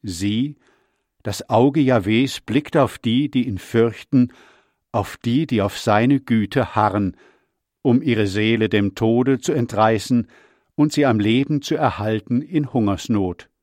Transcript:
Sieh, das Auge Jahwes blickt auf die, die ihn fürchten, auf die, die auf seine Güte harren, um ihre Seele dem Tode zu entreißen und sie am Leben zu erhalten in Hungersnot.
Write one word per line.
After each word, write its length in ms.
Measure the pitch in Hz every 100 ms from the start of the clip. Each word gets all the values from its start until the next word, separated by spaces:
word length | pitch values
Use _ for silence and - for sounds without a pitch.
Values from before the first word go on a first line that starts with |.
Sieh, 560 | 104 85 101 110 143 143 _ _ _ _ _ _
das 260 | - - -
Auge 300 | 113 135 147
Jahwes 640 | 131 120 95 113 131 -
blickt 340 | - 127 -
auf 220 | 156 127 -
die, 320 | 117 120 147
die 180 | 127 120
ihn 120 | 92
fürchten, 760 | - 117 117 110 - 135 123 - - _ _ _ _
auf 240 | 110 98 -
die, 280 | 117 127
die 160 | 160 113
auf 160 | 98 -
seine 420 | - 104 123 139
Güte 560 | - 113 104 139 117
harren, 400 | 110 107 101 98 - _ _ _ _ _ _
um 200 | 139 120
ihre 260 | 156 110 104
Seele 400 | 101 107 113 110
dem 280 | 107 101
Tode 440 | - 113 117 127 131
zu 140 | -
entreißen 760 | 147 117 101 110 110 - 123 - - _ _ _
und 160 | - 151
sie 140 | 147
am 140 | 135 110
Leben 420 | 104 120 139 147
zu 140 | -
erhalten 680 | 160 139 - 107 110 - 120
in 320 | 147 165 143
Hungersnot. 760 | 127 101 95 - 107 92 87 - _